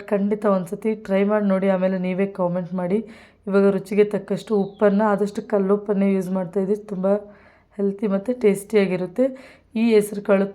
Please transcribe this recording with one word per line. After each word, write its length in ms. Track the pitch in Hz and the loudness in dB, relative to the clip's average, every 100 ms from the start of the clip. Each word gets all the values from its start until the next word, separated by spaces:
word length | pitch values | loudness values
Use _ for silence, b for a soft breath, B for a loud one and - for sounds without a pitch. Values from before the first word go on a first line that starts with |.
| - | -2
ಖಂಡಿತ 320 | 202 202 208 214 190 | -2 0 0 0 0
ಒಂದ್ಸತಿ 380 | 170 202 220 214 220 | -2 -6 -4 -4 -2
ಟ್ರೈ 140 | 196 202 | 0 2
ಮಾಡಿ 160 | 214 202 | 2 2
ನೋಡಿ, 160 | 190 196 190 | 2 0 0
ಆಮೇಲೆ 240 | 185 190 180 | 0 0 -2
ನೀವೇ 200 | 185 196 196 | -2 -2 -2
ಕಾಮೆಂಟ್ 320 | 175 180 175 185 | -2 -2 -4 -4
ಮಾಡಿ. 200 | 175 208 220 B B B 208 | -2 -2 -4 B B B -2
ಇವಾಗ 160 | 196 196 190 | 2 4 2
ರುಚಿಗೆ 300 | 196 208 208 196 | 0 2 2 0
ತಕ್ಕಷ್ಟು 380 | 196 196 - 208 | -4 -6 -2 -2
ಉಪ್ಪನ್ನು, 420 | 196 - 208 202 220 | -2 0 2 4 2
ಆದಷ್ಟು 320 | 196 202 214 208 | 0 -2 -4 -2
ಕಲ್ಲುಪ್ಪನ್ನೇ 560 | 208 190 202 202 196 196 196 | -2 2 0 0 0 2 0
ಯೂಸ್ 160 | 180 190 | -2 -4
ಮಾಡ್ತಾಯಿದ್ದೀವಿ, 440 | 175 196 190 208 208 | -4 -4 -2 -4 -4
ತುಂಬ 140 | 185 190 202 202 B B B B - | -4 0 0 -2 B B B B -4
ಹೆಲ್ತಿ 280 | 202 196 214 196 | -4 -2 -2 -2
ಮತ್ತು 160 | 196 247 208 | -2 0 2
ಟೇಸ್ಟಿಯಾಗಿರುತ್ತೆ. 800 | 196 196 214 190 185 180 208 262 262 B B _ 220 | 0 0 2 2 0 -4 0 -2 -2 B B _ -2
ಈ 20 | 233 214 | 4 4
ಹೆಸರುಕಾಳು 500 | 208 202 202 196 196 | 2 -4 0 2 2